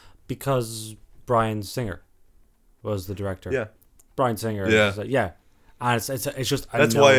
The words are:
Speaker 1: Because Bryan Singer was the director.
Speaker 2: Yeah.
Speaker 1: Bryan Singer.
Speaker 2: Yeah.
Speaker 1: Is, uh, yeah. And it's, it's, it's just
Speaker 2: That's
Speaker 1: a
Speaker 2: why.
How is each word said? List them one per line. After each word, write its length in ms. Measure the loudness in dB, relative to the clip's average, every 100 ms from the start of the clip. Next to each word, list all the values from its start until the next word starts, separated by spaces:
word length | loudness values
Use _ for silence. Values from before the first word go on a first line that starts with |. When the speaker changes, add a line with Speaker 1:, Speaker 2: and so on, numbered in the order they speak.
| -20 -16 -10
Speaker 1:
Because 680 | -6 -2 -2 -2 -8 -14 -16 -20 -14 0
Bryan 360 | 0 2 -2
Singer 400 | -6 -6 -6 -8 -14 _ _ _ _ _ _ _
was 240 | -6 -6 -6
the 80 |
director. 360 | -6 -6 -8 -4
Speaker 2:
Yeah. 140 | -4 -4 -12 _ _ _ -2
Speaker 1:
Bryan 200 | -2 0
Singer. 320 | -4 -2 2
Speaker 2:
Yeah. 200 | 4 4
Speaker 1:
Is, 80 | 0
uh, 60 | -2
yeah. 240 | 0 -2 -6 _ _ _ -6
And 160 | -2 0
it's, 120 | -2
it's, 160 | -6 -6
it's 220 | -6 -2
just 240 | -4 -2
Speaker 2:
That's 240 | 2 4 6
Speaker 1:
a 40 |
Speaker 2:
why. 120 | 8